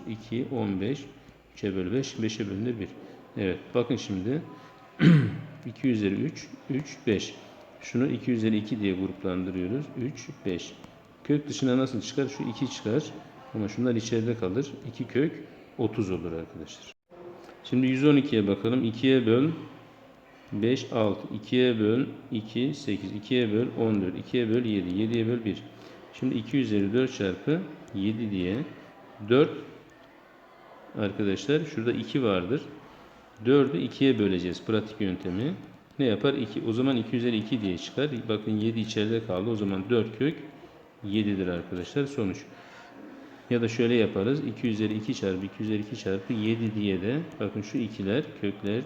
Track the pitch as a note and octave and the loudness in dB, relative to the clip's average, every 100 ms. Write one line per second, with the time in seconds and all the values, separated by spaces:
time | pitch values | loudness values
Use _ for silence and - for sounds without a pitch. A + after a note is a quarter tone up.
0 | - A2 - A#2 - B2 A2 F#2+ G2+ D3 | -8 -10 -6 -6 -4 -2 -2 -2 -2 -4
1 | - - - - - - G#2 F#2+ F2+ B2 | -8 -18 -20 -20 -20 -6 -2 -2 -2 -2
2 | C#3 - A2 - G2+ F#2+ B2 A2+ F#2 - | -4 -4 -4 -2 -4 -4 -4 -4 -8 -10
3 | - - - - G2 F2 - B2 A#2+ A#2 | -18 -20 -12 -4 -2 -2 -2 -2 0 -2
4 | - F#2+ G2+ D3+ - - - - - - | -2 -4 -2 -4 -6 -14 -20 -20 -20 4
5 | D#3+ D#3 A2+ - - - A#2+ - C3+ A2 | 8 8 6 -2 -10 -12 -14 -2 0 2
6 | G2 G2+ C#3 - - - - C3+ - - | 2 2 -2 -4 -14 -14 -4 -4 -4 -4
7 | - F#2+ - - - - - - - A#2+ | 0 0 0 -10 -18 -20 -20 -18 -4 0
8 | C#3 A#2+ B2+ A#2 A2 G#2+ G#2 A2 G2+ F#2 | 2 0 0 2 4 2 0 0 0 0
9 | F#2+ - F#2+ F2+ F#2 F#2 F#2 C3+ D3+ B2+ | -2 -2 -2 -2 -2 -2 -2 -2 -4 -6
10 | B2+ - - - G2 F2 - - - - | -6 -8 -14 -8 -4 -4 -6 -14 -20 -20
11 | - - - D3 D3 B2+ C3 B2+ C3 A2 | -20 -12 0 0 0 0 2 4 2 -2
12 | - - C3+ - - - B2+ - G#2+ C3+ | -4 -2 -4 -4 -6 -4 -6 -4 -2 0
13 | D3+ - - - - A2 G#2 A#2 B2 A#2 | -2 -10 -16 -20 -10 -4 -4 0 0 0
14 | A2 A#2 A2+ A2+ F#2+ A2 D3 - A#2+ - | 0 0 0 -2 -2 -2 -4 -8 -12 -10
15 | B2+ A#2+ D3+ - - - - - A2 A2+ | -2 0 0 -2 -12 -18 -16 -2 -2 0
16 | F#2+ F2 E2+ E2 D#2 D#2+ D2+ - - - | -2 -2 -4 -6 -8 -12 -14 -16 -20 -20
17 | _ - - - - - - B2+ C3 C3 | _ -18 -18 -18 -20 -18 0 2 4 6
18 | D3 C#3+ B2+ A2+ G2 G2 A2+ B2+ A2+ A2+ | 8 8 6 4 4 2 2 2 0 2
19 | C3 C3 A2 A#2+ D#3 D#3+ - - - - | 6 6 6 6 4 0 -10 -16 -20 -20
20 | - - - - - G#2 A2+ C3 - A#2+ | -20 -20 -20 -20 -10 -2 2 0 0 0
21 | G#2+ - - A2 - B2 B2+ A2+ G#2+ A#2+ | 2 0 -6 -10 0 4 4 4 4 2
22 | D3 - - A2+ G#2 A#2 C#3 D3 - F#2+ | 0 -6 -8 -6 -4 -2 -2 -2 -4 -4
23 | F#2+ G2+ - B2+ A2+ G#2+ B2 - A2+ G#2 | -4 -8 0 2 4 2 0 0 2 2
24 | F#2 F#2+ - B2+ A2+ A#2+ A#2+ G2+ F2+ F#2 | 0 -4 -2 0 2 2 2 0 0 0
25 | A2 A#2 A2 A#2+ A2 F2 - - - - | 0 2 0 0 -2 -4 -8 -18 -20 -20
26 | - - C3 A2+ A2 C#3+ A2+ G#2 G2+ A#2+ | -20 -4 -2 -2 0 0 2 2 4 2
27 | B2+ - G2 F#2 - E3 D3+ - - G2+ | 2 0 -2 0 0 0 -2 -12 -10 -2
28 | G2+ A2 A2 F#2+ F2+ A#2 E3 - - - | -2 0 -2 -2 0 -2 -4 -10 -20 -20
29 | - - G#2 B2+ D#3+ - - - - - | -20 -14 4 6 6 2 -12 -18 -20 -20
30 | - - - - - - - - - - | -20 -20 -20 -20 -20 -20 -20 -20 -12 -4
31 | G2+ G2 G2+ F#2+ - D#3 D#3 - A#2 - | -2 0 0 0 0 0 0 -2 0 -2
32 | A2 D3 A#2 F#2 F2 D3 - - - - | -2 0 4 2 2 -2 -4 -14 -18 -20
33 | - - - - A2 C#3+ C3+ D#3+ B2+ - | -20 -20 -20 -2 6 6 6 2 -2 4
34 | C3+ A2+ G2+ F#2 F2+ E2+ - A2 G#2+ - | 4 6 4 4 0 -4 0 0 0 -2
35 | G2 F2+ F#2 F#2 C#3 G3 - - - - | -2 -2 -2 -2 -2 -4 -10 -20 -12 0
36 | C3 G#2 C#3 C#3 A2 B2 A2+ A2 C3+ B2 | 2 4 2 2 -2 -2 -2 2 2 2
37 | A2 A#2+ A#2+ A2 G#2+ B2 G2 F2 - - | 0 0 2 0 0 0 0 -2 -4 -2
38 | D3 A#2+ A2 G#2+ A2 G#2+ A2+ A2+ A2 A2 | -2 -2 -2 -2 0 0 2 0 -2 0
39 | G#2+ A2+ A2+ F#2 A2+ G#2+ G2 F#2+ G2 A#2+ | 2 0 0 -2 0 0 0 0 2 2
40 | A2 - C#3 E3 - - - - - - | 2 0 -2 -2 -10 -18 -20 -20 -20 -12
41 | G2+ G#2+ G#2 G2 F2+ F2 E2+ F2+ E2+ C#3+ | -2 0 2 0 0 -2 -4 -6 -4 -2
42 | C#3 - G2 - - - - - - - | -2 0 -2 -2 -10 -20 -20 -20 -20 -20
43 | - - - - - A#2+ A2+ A2+ A#2 A#2+ | -20 -20 -20 -20 -2 0 2 4 4 6
44 | G#2 G2 G#2+ D3 A#2 G#2+ A#2+ G#2+ G#2+ A2 | 4 2 0 0 -2 -2 -2 0 0 0
45 | G#2+ A#2+ G2 F#2 G2 - A2 G#2+ G#2 A2 | -2 -2 0 -2 -4 -6 -2 -2 -2 -6
46 | F#2+ G2 - A2+ G#2+ A2+ A2+ G#2+ G#2 F#2 | -2 -2 -2 -2 0 0 0 0 0 0
47 | G2+ C#3+ E3+ - G2+ G#2+ G#2+ C3 G#2+ - | 0 -2 -4 -6 -4 -4 -4 -4 -4 -2
48 | G2 B2 - - G2+ - G2+ A2+ | 0 0 -2 -4 -4 -4 -2 -2